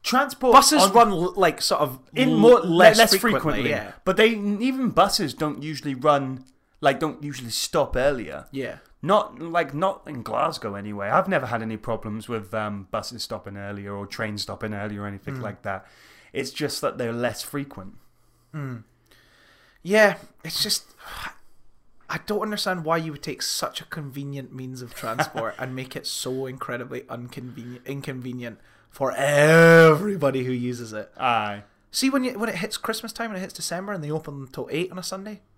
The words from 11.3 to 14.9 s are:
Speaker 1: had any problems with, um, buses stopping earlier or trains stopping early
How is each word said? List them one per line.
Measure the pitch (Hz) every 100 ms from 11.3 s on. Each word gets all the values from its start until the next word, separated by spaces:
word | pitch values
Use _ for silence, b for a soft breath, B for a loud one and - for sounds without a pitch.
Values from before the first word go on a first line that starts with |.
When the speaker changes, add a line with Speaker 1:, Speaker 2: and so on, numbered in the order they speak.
| 170 123
Speaker 1:
had | 117
any | 113 110
problems | - 110 110 107 110
with, | 113 95
um, | 110 107 101 95
buses | 110 101 -
stopping | - 104 101 101
earlier | 101 101 101
or | 101 101
trains | - 110 104
stopping | - 95 110
early | 104 104